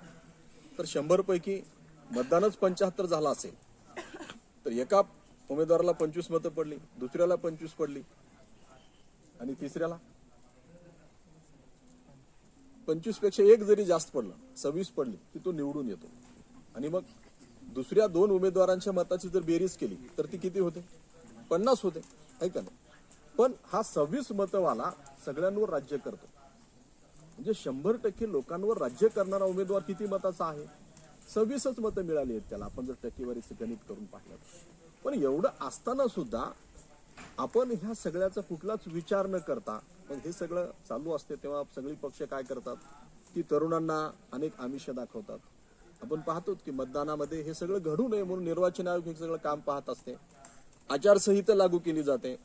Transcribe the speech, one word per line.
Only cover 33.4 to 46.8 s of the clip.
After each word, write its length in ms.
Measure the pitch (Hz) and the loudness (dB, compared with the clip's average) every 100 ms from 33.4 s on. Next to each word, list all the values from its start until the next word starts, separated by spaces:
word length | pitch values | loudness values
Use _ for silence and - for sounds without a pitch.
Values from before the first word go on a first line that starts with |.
| - 101 113 | -10 -10 -8
गणित 120 | 113 - | -8 -10
करून 160 | 101 107 | -12 -12
पाहिलं 300 | 101 - - | -16 -20 -20
तर. 220 | - - - - - - | -20 -20 -20 -20 -20 -8
पण 100 | - | -4
एवढं 360 | 277 135 143 254 - | 0 2 2 0 -2
असताना 460 | 139 - - 262 254 | -8 -6 -4 0 0
सुद्धा 380 | - 123 113 139 - - - - - - - - - | 0 -4 -4 -6 -10 -20 -20 -20 -20 -20 -20 -14 -6
आपण 340 | 131 226 254 | 0 2 2
ह्या 220 | 220 202 | -2 -4
सगळ्याचा 480 | 226 175 170 190 190 | -6 -4 -2 -2 -2
कुठलाच 380 | - 165 190 220 185 | -6 -8 -6 -6 -6
विचार 400 | 165 160 196 196 | -8 -2 0 0
न 100 | 185 | -2
करता 420 | 165 123 110 107 - - - | -2 -4 -4 -10 -12 -20 -12
मग 60 | 139 | -10
हे 160 | 156 | -8
सगळं 380 | 170 170 175 175 - - | -8 -4 -4 -4 -8 -8
चालू 220 | 120 160 | -8 -4
असते, 240 | 151 - 143 | -6 -6 -10
तेव्हा 280 | 143 143 139 - | -6 -6 -6 -8
सगळी 180 | 135 | -10
पक्ष 280 | 147 143 - | -8 -10 -8
काय 220 | 147 139 | -8 -8
करतात 320 | 131 127 123 120 - - - - - 170 | -6 -8 -8 -12 -14 -20 -20 -20 -10 -6
की 60 | |
तरुणांना 720 | 165 147 160 165 160 156 156 - - | 0 2 2 0 0 -2 -2 -8 -12
अनेक 200 | 127 156 - | -6 -6 -6
आमिष 300 | 127 135 143 | -8 -8 -8
दाखवतात. 480 | 127 117 113 104 110 - - - - - - | -8 -8 -10 -12 -14 -16 -20 -20 -20 -20 -18
आपण 160 | 113 156 | -8 -6
पाहतो 340 | 160 160 180 | -4 -4 -4
की 180 | 185 - | -6 -6
मतदानामध्ये 720 | 131 | -6